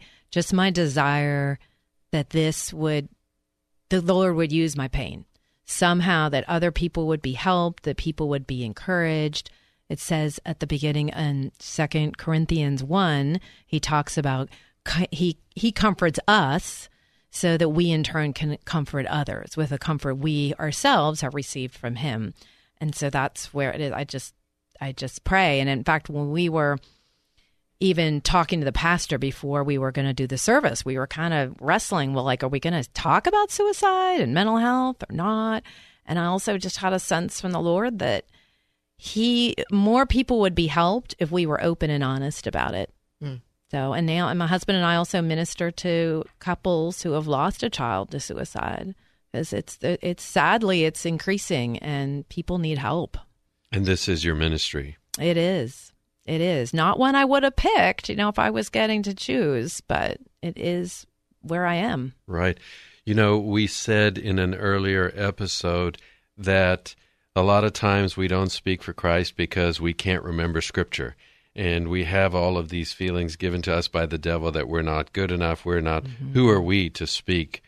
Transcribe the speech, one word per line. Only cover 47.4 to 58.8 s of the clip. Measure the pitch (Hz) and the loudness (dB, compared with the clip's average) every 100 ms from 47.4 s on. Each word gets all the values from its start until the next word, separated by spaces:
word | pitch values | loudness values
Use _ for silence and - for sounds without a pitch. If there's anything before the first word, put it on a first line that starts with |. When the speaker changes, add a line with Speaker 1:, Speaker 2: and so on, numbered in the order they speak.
| 170 - | 0 -2
Speaker 1:
a | 226 | -4
child | - 120 95 98 | -2 -2 -2 -4
to | 143 | -8
suicide, | - - - - - - 190 - _ _ _ | -8 -8 -8 -6 -6 -6 -10 -14 _ _ _
'cause | - 165 | -8 -4
it's, | - - - | -6 -8 -6
it's, | 151 175 180 175 | -4 -2 -4 -6
sadly, | - 185 156 233 202 180 160 | -2 2 4 4 4 4 2
it's | - 170 | 0 -4
increasing | 160 - 202 - 147 120 117 | -2 -2 -2 0 -2 -2 -4
and | 151 143 139 143 - | -4 -4 -4 -6 -8
people | - - 180 | -8 -4 -2
need | 160 147 | -2 -2
help. | 117 165 - - - _ _ _ _ | -2 -4 -4 -8 -14 _ _ _ _
Speaker 3:
And | 101 92 | 0 2
this | 92 - | 0 0
is | 82 | 0
your | 82 78 | 0 0
ministry. | 80 80 - 76 69 - _ - | 0 0 -2 -6 -8 -14 _ -4
Speaker 1:
It | 170 170 | -2 0
is. | 175 185 120 - - _ _ _ - | 0 -2 -4 -10 -20 _ _ _ -6
It | 160 | -2
is. | 180 151 117 | 0 0 0
Not | 156 170 - | 0 2 2
one | 262 277 | 2 4
I | 269 | 4
would | 277 | 4
have | 277 - | 2 2
picked, | 370 427 180 - - | 4 4 4 0 -4
you | 208 | -2
know, | 208 | -2
if | 214 | 0
I | 214 | 0
was | 220 208 | 0 -2
getting | 220 | 0